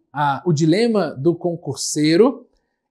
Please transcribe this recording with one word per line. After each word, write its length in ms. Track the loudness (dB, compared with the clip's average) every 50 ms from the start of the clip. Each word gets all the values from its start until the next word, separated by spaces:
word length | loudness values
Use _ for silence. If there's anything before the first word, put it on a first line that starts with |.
| _ _ -6
a, 300 | -4 -2 -2 -2 -2 -2
o 80 | -2 0
dilema 640 | 2 2 2 2 2 2 0 0 0 -2 -4 -4
do 200 | -4 -2 -2 -2
concurseiro 1120 | 0 -2 -6 -6 -6 -8 -10 -10 -8 -8 -8 -4 -2 0 2 4 4 4 4 2 -2 -12 _ _ _ _ _ _ _ _ _